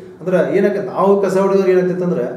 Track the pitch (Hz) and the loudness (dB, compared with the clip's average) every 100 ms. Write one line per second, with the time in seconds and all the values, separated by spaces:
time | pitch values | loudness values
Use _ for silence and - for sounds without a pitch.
0 | - - 165 185 - 196 202 190 123 131 | -14 -12 -2 0 0 0 0 -2 -6 -2
1 | 190 202 190 185 196 196 185 185 180 175 | 2 2 2 0 2 2 2 2 2 -2
2 | 175 143 120 | -2 -2 -4